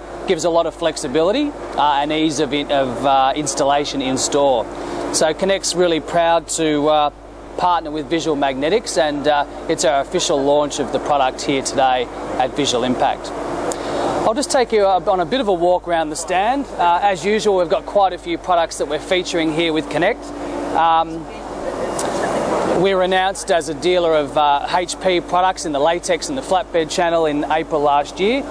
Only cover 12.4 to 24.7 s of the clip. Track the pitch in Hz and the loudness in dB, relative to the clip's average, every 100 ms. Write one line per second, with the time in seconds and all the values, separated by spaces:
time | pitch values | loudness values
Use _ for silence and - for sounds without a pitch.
12.4 | 131 - 131 120 127 123 135 101 - - | -2 0 0 0 0 0 0 -2 -6 -8
13.4 | - - - - - - - - - 226 | -8 -6 -6 -6 -6 -4 -2 0 0 0
14.4 | - 277 233 214 196 185 180 185 160 262 | 0 0 2 2 4 2 2 0 0 0
15.4 | 208 175 175 180 170 165 156 151 - 180 | 0 2 2 2 0 -2 -2 -4 -2 0
16.4 | 214 277 262 - 175 175 202 185 180 214 | 2 0 -4 0 2 4 2 0 0 0
17.4 | 208 190 165 175 143 202 190 175 170 170 | 2 2 2 0 0 2 2 0 -6 -6
18.4 | - 180 160 - 156 151 - 185 180 175 | 0 2 2 -2 -4 -4 0 -2 0 0
19.4 | 160 156 170 156 147 147 180 254 - - | 0 0 0 0 -2 0 0 -2 -8 -10
20.4 | - - - - 165 165 165 165 151 - | -8 -6 -4 0 2 2 0 -6 -12 -14
21.4 | - - - - - - - - - - | -12 -8 -8 -6 -6 -4 -4 -4 -2 -2
22.4 | - - - - 190 190 180 185 190 196 | -2 -2 0 2 2 2 2 2 0 -2
23.4 | - 175 160 143 175 180 165 156 139 147 | 0 0 0 -2 2 2 4 2 2 2
24.4 | 147 143 - | 4 2 2